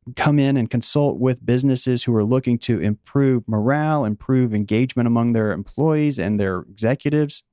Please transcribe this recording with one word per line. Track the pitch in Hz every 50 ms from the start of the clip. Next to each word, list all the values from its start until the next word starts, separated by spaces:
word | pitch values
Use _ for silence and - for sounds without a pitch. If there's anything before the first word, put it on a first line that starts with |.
| - - 120
come | - - 151 147 147
in | 135 135 139
and | 135 117 -
consult | - 120 - - - 147 147 139 - 71
with | 123 131 127 - -
businesses | - 123 127 131 139 131 123 - 131 123 117
who | - - 117
are | 110 104
looking | 110 127 131 131 127 120 117
to | - - 113 101
improve | 80 107 107 - _ - - 139 139 135 127 120 -
morale, | - 113 107 107 123 139 151 151 156 156 147 127
improve | 107 107 104 - - 131 127 127 117
engagement | 107 104 104 98 107 110 131 127 - 123 120
among | 117 117 117 117 120
their | 120 113 107 104
employees | 90 87 98 - - - 147 160 156 151 151 147 135 -
and | 85 98 107 104
their | 101 95 92 90
executives, | - - 98 101 110 113 135 - - 147 151 151 151 147 - - - _